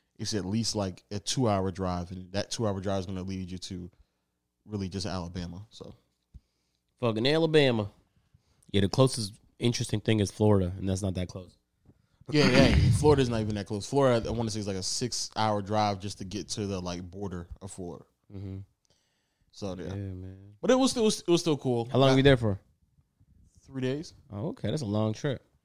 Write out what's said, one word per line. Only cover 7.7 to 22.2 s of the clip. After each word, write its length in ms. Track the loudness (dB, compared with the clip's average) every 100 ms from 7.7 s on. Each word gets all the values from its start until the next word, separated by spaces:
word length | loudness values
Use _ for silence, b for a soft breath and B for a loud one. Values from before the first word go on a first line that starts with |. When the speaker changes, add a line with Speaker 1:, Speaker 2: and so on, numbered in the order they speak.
| 4 -2 _ _ _ _ _ _ _ 0
Speaker 2:
Yeah, 100 | 2
the 80 | 2
closest 440 | 4 2 2 -8 -10 _ -2
interesting 420 | -2 0 -4 -2
thing 180 | 2 2
is 100 | 2
Florida, 420 | 2 4 4 2 -2
and 100 | -4
that's 140 | -2
not 120 | -2
that 120 | -4 -8
close. 280 | -10 -18 _ _ _ _ _ _ _ -2
Speaker 1:
Yeah, 160 | 4 6
yeah. 280 | 8 8 6 6 6
Florida's 300 | 6 6 4
not 120 | 0
even 140 | -2
that 100 | -4
close. 200 | -4 -6 -2
Florida, 400 | 2 4 2 0
I 40 |
wanna 200 | -4 -4
say, 80 | -4
is, 80 | -4
like, 80 | -6
a 60 |
six-hour 800 | -4 -4 -4 -6 -6 0 0 0
drive 360 | 0 0 0 -2
just 180 | -8 -10
to 60 |
get 240 | -10 -10 -8
to 180 | -6 -4
the, 120 | -4
like, 200 | -6 -8 -10
border 380 | -10 -8 -8 -12 -16
of 100 | -16
Florida. 320 | -12 -12 -12 -18 _ _
Speaker 2:
Mm-hmm. 220 | -14 -12 -12 -14 _ _ _ _ _ _ _ _
Speaker 1:
So, 240 | -12 -10 -8
yeah. 60 |
Speaker 2:
Yeah, 100 | -8
man. 420 | -8 -8 -10 -14 -16 -20 -4
Speaker 1:
But 80 | 2
it 40 |
was 160 | 4 2
still, 160 | 2 0
it 200 | 0 2
was 140 | 2
still 160 | 2 0
cool. 320 | 0 -2 0
Speaker 2:
How 60 | 4
long 120 | 6
Speaker 1:
Got 40 |
Speaker 2:
were 40 |
you 60 | 8